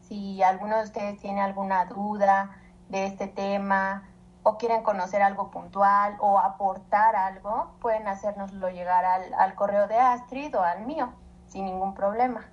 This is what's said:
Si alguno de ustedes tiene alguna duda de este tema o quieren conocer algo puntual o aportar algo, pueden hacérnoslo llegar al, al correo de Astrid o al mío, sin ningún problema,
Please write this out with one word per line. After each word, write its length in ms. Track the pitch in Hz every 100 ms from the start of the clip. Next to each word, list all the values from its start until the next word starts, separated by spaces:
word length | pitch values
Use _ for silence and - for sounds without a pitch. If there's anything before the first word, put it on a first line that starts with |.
Si 400 | - 208 196 190
alguno 340 | 185 190 208 220
de 80 |
ustedes 340 | 214 226 202 202
tiene 220 | 208 202
alguna 460 | 196 196 196 190 202
duda 640 | 202 208 208 196 196 196 - - - -
de 160 | 190 196
este 200 | 196 202
tema 800 | - 196 202 196 196 190 196 - - - -
o 160 | 214 214
quieren 240 | 233 226
conocer 400 | 220 202 185 208
algo 280 | 196 196 190
puntual 680 | - 175 196 196 202 208 208
o 200 | 208 196
aportar 800 | 190 - 196 190 - 208 220 214
algo, 560 | 190 190 202 233 339 -
pueden 280 | 233 220 214
hacérnoslo 600 | 196 208 202 196 190 185
llegar 360 | 180 180 180
al, 280 | 185 185 180
al 200 | - 190
correo 320 | 190 202 202 202
de 80 | 220
Astrid 580 | 254 247 - 262 294 247
o 60 |
al 220 | 226 185
mío, 280 | 220 311 247 - - - -
sin 180 | 190
ningún 300 | 190 185 190
problema, 500 | 196 196 220 254 220 -